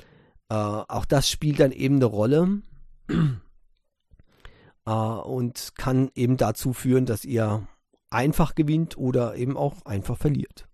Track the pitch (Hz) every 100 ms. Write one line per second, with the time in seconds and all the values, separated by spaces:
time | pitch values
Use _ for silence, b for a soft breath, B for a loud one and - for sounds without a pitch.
0 | b b b b - 110 104 107 - 104
1 | - 143 - - 151 143 139 - 135 139
2 | 120 101 110 151 180 202 - - - -
3 | - 170 156 113 - - _ _ _ _
4 | _ - - b b b b b - 110
5 | 110 110 - 127 123 - - - 135 131
6 | 131 - 123 131 110 - 139 120 131 127
7 | 123 107 - 113 110 107 98 - _ _
8 | - 113 139 156 160 - 151 156 160 -
9 | 131 127 117 104 123 139 143 - - 101
10 | 98 120 151 135 - - -